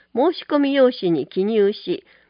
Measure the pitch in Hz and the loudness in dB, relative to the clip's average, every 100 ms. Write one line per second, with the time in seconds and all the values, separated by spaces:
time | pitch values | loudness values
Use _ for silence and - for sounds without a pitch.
0 | _ 233 302 320 - 294 285 277 254 254 | _ -2 0 -2 -4 -2 0 4 2 2
1 | 185 160 147 - 196 220 202 208 - 180 | -2 -2 -2 -4 0 2 0 -2 -6 -8
2 | - _ | -8 _